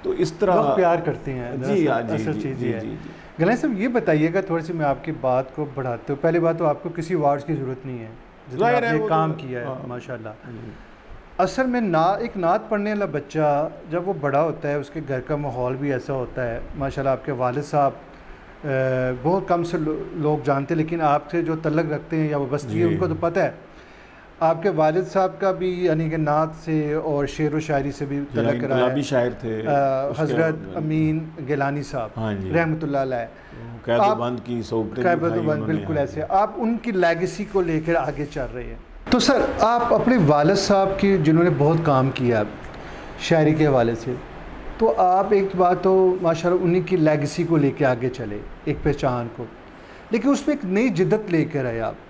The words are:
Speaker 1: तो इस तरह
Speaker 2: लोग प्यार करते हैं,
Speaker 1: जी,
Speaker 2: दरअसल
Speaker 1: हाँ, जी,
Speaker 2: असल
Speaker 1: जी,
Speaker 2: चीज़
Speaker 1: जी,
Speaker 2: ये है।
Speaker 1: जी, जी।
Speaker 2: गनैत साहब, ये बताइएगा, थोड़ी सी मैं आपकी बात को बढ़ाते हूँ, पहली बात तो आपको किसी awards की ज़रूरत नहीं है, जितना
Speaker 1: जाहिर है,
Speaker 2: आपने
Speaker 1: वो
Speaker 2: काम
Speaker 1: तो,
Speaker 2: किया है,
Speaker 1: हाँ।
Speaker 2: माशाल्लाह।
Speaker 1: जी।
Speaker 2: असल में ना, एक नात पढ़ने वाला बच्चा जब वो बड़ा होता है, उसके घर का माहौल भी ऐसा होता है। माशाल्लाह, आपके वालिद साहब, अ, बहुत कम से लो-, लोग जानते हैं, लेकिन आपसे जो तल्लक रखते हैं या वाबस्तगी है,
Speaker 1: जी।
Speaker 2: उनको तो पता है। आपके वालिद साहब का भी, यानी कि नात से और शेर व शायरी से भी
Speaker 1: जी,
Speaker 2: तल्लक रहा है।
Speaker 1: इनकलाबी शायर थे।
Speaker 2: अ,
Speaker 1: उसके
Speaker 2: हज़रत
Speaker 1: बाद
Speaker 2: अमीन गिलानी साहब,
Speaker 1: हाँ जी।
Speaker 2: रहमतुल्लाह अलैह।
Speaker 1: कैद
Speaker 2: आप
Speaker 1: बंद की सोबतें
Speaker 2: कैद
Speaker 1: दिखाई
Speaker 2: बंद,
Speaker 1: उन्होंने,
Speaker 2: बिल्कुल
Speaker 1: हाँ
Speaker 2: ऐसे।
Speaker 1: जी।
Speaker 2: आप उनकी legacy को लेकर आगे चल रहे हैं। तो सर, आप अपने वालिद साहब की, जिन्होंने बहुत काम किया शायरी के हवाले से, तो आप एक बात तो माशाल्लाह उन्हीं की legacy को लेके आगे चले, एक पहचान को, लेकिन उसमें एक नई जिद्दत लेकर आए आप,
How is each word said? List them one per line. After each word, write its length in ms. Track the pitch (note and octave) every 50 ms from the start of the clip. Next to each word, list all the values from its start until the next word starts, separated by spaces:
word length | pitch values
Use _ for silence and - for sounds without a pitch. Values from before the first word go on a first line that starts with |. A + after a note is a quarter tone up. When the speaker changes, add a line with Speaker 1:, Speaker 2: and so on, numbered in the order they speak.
| -
Speaker 1:
तो 100 | - -
इस 260 | - F#3 D#3+ - -
तरह 160 | G#3+ F#3+ F3+
Speaker 2:
लोग 100 | E3+ D3+
प्यार 360 | C#3+ C3 G3 F#3 E3+ E3+ E3+
करते 300 | E3 D#3+ C3 A2+ - D3
हैं, 320 | C3+ B2+ B2 A#2+ B2 C#3 B2
Speaker 1:
जी, 220 | - G#3 G3 D#3+
Speaker 2:
दरअसल 60 | C#3+
Speaker 1:
हाँ, 100 | B2+ A#2
जी, 220 | - A2+ - - A2
Speaker 2:
असल 100 | - D3+
Speaker 1:
जी, 80 | -
Speaker 2:
चीज़ 160 | - C#3 C3 -
Speaker 1:
जी, 80 | A#2+
Speaker 2:
ये 80 | A2+ A#2
है। 60 | A2+
Speaker 1:
जी, 80 | G#2+ A2
जी। 560 | G#2+ - - - - - - - - - D#3+
Speaker 2:
गनैत 160 | F3+ A3+ B3
साहब, 200 | - D4+ A#3+ F#3+
ये 80 | G3+ B3+
बताइएगा, 540 | A#3+ B3 - - D#3+ D3+ D3+ E3 E3 G3
थोड़ी 220 | F#3+ F#3+ E3 E3 D#3+
सी 100 | D#3+ F3+
मैं 120 | E3 D3+
आपकी 260 | C#3+ C#3 - - -
बात 420 | D#3 C#3 A#2+ C3 B2+ B2+ C3 - -
को 100 | - D3+
बढ़ाते 480 | C#3 B2+ C#3 C3 B2+ A#2+ A2+ - - C#3+
हूँ, 80 | C3+
पहली 180 | - E3 E3 F3
बात 180 | E3 E3 E3 D#3+
तो 80 | F3
आपको 240 | D#3 D3 C#3 - F3
किसी 240 | - - D#3 D#3+ F3+
awards 300 | E3+ D3+ C#3+ C#3+ C#3 C#3
की 120 | - D#3+
ज़रूरत 260 | C#3 C3+ B2+ C3 B2+ -
नहीं 140 | C3+ B2+ A#2+
है, 100 | A2+ A2 A2+ - - - - - - -
जितना 180 | B2+ C#3 G3+ A#3+
Speaker 1:
जाहिर 160 | B3 B3 A#3
है, 40 | A#3
Speaker 2:
आपने 120 | - D3+
Speaker 1:
वो 80 | C#3+ C#3+
Speaker 2:
काम 220 | D#3+ D#3+ D#3+ D#3+
Speaker 1:
तो, 160 | D#3 D#3+ - C3
Speaker 2:
किया 120 | B2+ B2
है, 80 | A#2+ A#2
Speaker 1:
हाँ। 160 | C3 C3 - B2
Speaker 2:
माशाल्लाह। 460 | B2 B2 A2+ - C3 A#2 A2 A2 G#2+
Speaker 1:
जी। 400 | - - B2+ A#2+ A2 A#2 A2+ G#2 - - - - - - - - - - - - -
Speaker 2:
असल 280 | F#3 F#3 - - C4 B3+
में 140 | A#3+ B3
ना, 360 | A3+ G3+ E3+ D#3 D#3+ F3 G3 G#3
एक 160 | A#3 A#3 - G3+
नात 300 | F3 E3 F3+ A3 G#3+ -
पढ़ने 220 | A3+ G#3 G3+ G#3 G#3+
वाला 120 | G#3 G3+
बच्चा 680 | F3+ C#3+ D3 C#3 - - D#3 D#3 D3 C#3+ C#3+ D3+ D#3+ - - - -
जब 140 | D#3 F3 F3
वो 80 | F#3 G3
बड़ा 260 | D#3+ C#3 C#3+ C#3+ C#3
होता 300 | D#3+ E3 D3 - - D3
है, 100 | C#3+ D3
उसके 220 | C#3 C#3 - E3
घर 180 | D3 C3 C#3 B2+
का 180 | B2+ - D3+ D3
माहौल 380 | D3 C#3+ A#2 B2+ B2 B2+ C3+
भी 160 | C3+ C#3+ C#3+
ऐसा 220 | C3+ B2+ B2+ - C#3
होता 280 | C3+ B2 A#2+ - -
है। 200 | B2+ A#2+ A2+ B2 - - - D#3
माशाल्लाह, 360 | C#3 C3+ C3 - C3+ C3+ C3
आपके 180 | B2+ - -
वालिद 320 | C#3+ A#2+ B2+ B2 B2 C3+ C#3+
साहब, 300 | D3 - D3 C#3+ C#3 B2+
अ, 40 | - - - - - - - - - - - - - - D3+ C3+ C3 C3 C3 C3 B2+ B2+ B2+ B2+ B2 A#2+
बहुत 240 | D3+ F3+ G3 F#3+ -
कम 160 | F3 E3+ E3+
से 140 | E3+ - E3+
लो-, 440 | D#3 D3+ D#3 D3+ - - - F3
लोग 220 | D3+ D3 D3+ D3 B2+
जानते 300 | C#3 C#3 C#3 C#3 C3+ E3+
हैं, 40 | D#3+
लेकिन 240 | D#3 D#3 E3+ E3+
आपसे 420 | D#3+ D3+ C#3+ D3 - - - E3+ E3+
जो 120 | D#3 D#3+
तल्लक 360 | D#3 D#3+ D#3+ D3 D#3+ E3 D3+
रखते 260 | D3+ D3+ - - - D#3+
हैं 140 | D#3 D3+
या 60 | D3 C#3+
वाबस्तगी 420 | C#3+ B2+ C3 C#3+ C#3+ B2 D#3 D#3+
है, 80 | F3 E3+
Speaker 1:
जी। 60 | E3
Speaker 2:
उनको 140 | D#3 F3+ E3+
तो 80 | D#3+
पता 260 | - - E3+ E3+ F#3+
है। 300 | F3 C3 - - - - - - - - - - - - - - - - - -
आपके 280 | E3 D#3+ E3 D#3+ D#3+ G3+
वालिद 340 | - D3+ D#3 D#3 D#3 F3+ F#3+
साहब 340 | D#3+ - F#3+ F#3+ F#3 F3+ F#3
का 100 | G3 F#3+
भी, 360 | F#3 E3 F3+ F#3 F3+ F3 F3+ F3
यानी 220 | D#3 D#3 E3 D#3
कि 80 | D#3+ D#3+
नात 360 | D#3 D3 D3 D3+ D#3+ D#3 D#3+
से 420 | - - - D#3+ D#3 D3+ D3 D3
और 320 | D#3 - D#3 D3 C#3+ C#3+ C3+
शेर 280 | - - D#3 D3+ C#3+
व 40 | D#3
शायरी 320 | D3+ - D3+ C#3 C3+ C#3+
से 140 | C#3 - C#3+
भी 120 | C3+ C#3 C#3+
Speaker 1:
जी, 80 | C#3+
Speaker 2:
तल्लक 220 | C#3 - A2+ A#2 A2+
रहा 40 |
है। 60 | A#2+ A#2+
Speaker 1:
इनकलाबी 460 | A#2+ C3 C3+ B2+ B2 B2+ C3 C#3+ C#3+
शायर 300 | C3 C#3 B2+ A#2+ B2 A#2+
थे। 280 | - - A2+ A2+ A2
Speaker 2:
अ, 460 | A2 - D3 C#3 C#3 C#3 C3+ C3 C3+ C#3+
Speaker 1:
उसके 120 | C#3+ D3+ D#3
Speaker 2:
हज़रत 320 | D3 - - E3 D#3+ D#3
Speaker 1:
बाद 280 | D#3 - - - F3 D3+
Speaker 2:
अमीन 480 | D#3 D#3 D#3 D#3 D#3 D#3 D#3+ D#3+ D#3+ - E3
गिलानी 420 | D3 B2+ D3 C#3 C#3 C#3 C#3 D3 C#3
साहब, 280 | - - C3+ A2+ A2 -
Speaker 1:
हाँ 200 | A#2+ A2+ A2 G#2
जी। 140 | G2 F#2+ F#2
Speaker 2:
रहमतुल्लाह 520 | C#3+ E3 E3+ D#3+ D#3 D#3 D#3+ C#3+ C#3 C#3
अलैह। 240 | C3+ C3+ B2+ A#2+ A#2 A2+ - - - - - - A#2 A#2 A#2 A2+ -
Speaker 1:
कैद 160 | - D3 D3
Speaker 2:
आप 160 | - G3+ G#3+ -
Speaker 1:
बंद 220 | A#2+ B2 B2 A#2
की 240 | G2+ A#2+ A#2+ A#2 A2
सोबतें 400 | - A#2 A2+ A2+ G2 - - B2
Speaker 2:
कैद 160 | F3+ F3 D#3
Speaker 1:
दिखाई 100 | D#3+ E3+
Speaker 2:
बंद, 100 | - E3+
Speaker 1:
उन्होंने, 340 | E3 D3+ D3+ D3+ D3 D3+ D#3
Speaker 2:
बिल्कुल 220 | D#3 D#3 - D#3+
Speaker 1:
हाँ 80 | D3 C#3
Speaker 2:
ऐसे। 120 | B2 -
Speaker 1:
जी। 60 | D#3
Speaker 2:
आप 340 | D3+ - - F#3+ G#3 A3 G#3+ F#4
उनकी 320 | B3 A3 A#3 A3+ - A#3+
legacy 540 | G#3+ F#3 F3 E3+ E3+ E3 F3 F3 - - G#3
को 160 | G#3 - G3
लेकर 340 | F3+ E3+ D#3+ D#3 D#3 D#3+ E3+
आगे 300 | E3 C#3 C3+ C#3 B2+ D3
चल 160 | C#3+ - D3+
रहे 240 | C3 A#2 A2 B2 A#2+
हैं। 140 | A2+ A2+ A2+ - - - - - -
तो 80 | - B3
सर, 380 | - - C#4 A#3 - - - -
आप 320 | - A3 A#3 A#3+ A#3 - -
अपने 240 | G#3+ - - C4 A#3+
वालिद 380 | F3 C#3+ D3+ D3 D3 D#3+ G3
साहब 320 | - - - G#3 F#3+ G3 F#3+
की, 300 | F#3+ - - G3 G3 F#3
जिन्होंने 320 | D#3 D3 D#3+ D#3+ E3+ F3+
बहुत 360 | D#3 C3+ C#3+ D3 E3 E3 D#3+
काम 240 | D#3 C#3+ C3 B2+ C3+
किया 360 | C3 - C3 A#2+ A#2+ A2 G#2 G#2 - - - - - - - - - - - - - -
शायरी 320 | - - E3 D#3+ D#3 D3+ D#3
के 120 | D#3 D#3
हवाले 300 | D3 C3+ B2+ A#2 A#2 A#2
से, 220 | A2+ - - B2 B2+ - - - - - - - - - - - -
तो 80 | A3 A3+
आप 460 | A3+ - F#3+ F3+ F3+ F#3+ G3 G3+ G#3
एक 220 | G3 F#3+ F#3+ -
बात 280 | F3+ F3+ F3 F3+ F3+ F3+
तो 360 | F#3+ F#3+ F#3+ F#3 F#3 F3+ F#3 F3+
माशाल्लाह 400 | E3 E3 D#3+ - F3 F3+ F3+ -
उन्हीं 200 | E3+ E3+ F#3 F3
की 140 | D#3+ F#3+ F3
legacy 460 | D#3 D#3 D3+ D3 C#3+ C#3 - - E3+
को 140 | D#3+ E3 D#3
लेके 280 | C#3+ C#3 C3 - D3+
आगे 240 | C3 B2+ A#2 B2 B2+
चले, 320 | A#2+ - A#2+ G#2 G#2 G#2+ G#2+ - - - - -
एक 100 | C#3+ -
पहचान 500 | - D3+ C#3 - - C3+ B2 B2 A#2+ A#2
को, 200 | - - A#2+ G#2+ - - - - - - - - - - - - -
लेकिन 180 | A#3 - C4+
उसमें 240 | C#4+ C#4+ - - D4
एक 100 | C#4+ -
नई 240 | F3+ F#3 G3+ A#3 C4
जिद्दत 360 | G3 D#3+ F#3+ E3 G#3 G#3+ G#3+ -
लेकर 360 | F3 D#3+ D3 - - D3 C3
आए 140 | B2 A2+ A2+
आप, 160 | A2+ G#2+ G#2+ - - -